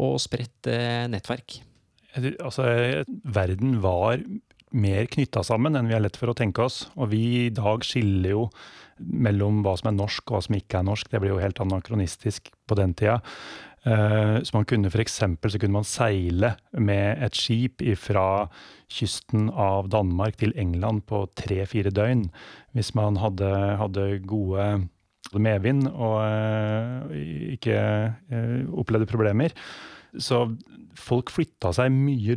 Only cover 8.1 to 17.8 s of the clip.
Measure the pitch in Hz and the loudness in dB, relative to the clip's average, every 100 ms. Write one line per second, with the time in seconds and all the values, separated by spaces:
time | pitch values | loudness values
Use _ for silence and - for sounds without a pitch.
8.1 | 95 92 104 117 - - - - - 175 | 2 2 0 -2 -6 -20 -20 -20 -14 -6
9.1 | - 117 101 101 104 101 90 110 101 104 | 0 2 2 2 2 2 0 0 0 -2
10.1 | - - 107 - 101 - 95 95 104 - | -4 -4 -2 0 -2 -2 -2 0 -2 -2
11.1 | 107 98 92 98 - 95 95 - 110 87 | -2 0 0 -2 -2 -2 -2 -2 -2 -2
12.1 | - 107 - - - - 101 95 85 110 | -2 -6 -6 -10 -12 -2 2 2 2 2
13.1 | 120 - - - - - - - 110 107 | 0 -2 -14 -16 -16 -18 -6 2 4 4
14.1 | 107 107 107 135 110 104 117 95 104 120 | 4 4 2 2 0 2 2 2 2 0
15.1 | - 98 80 107 101 101 101 107 - 117 | 0 0 0 -2 0 0 0 0 0 0
16.1 | 98 87 87 113 110 _ - 101 101 101 | 2 0 2 2 0 _ 0 2 2 2
17.1 | 147 120 - - 113 123 - | 0 -2 -2 0 0 0 -2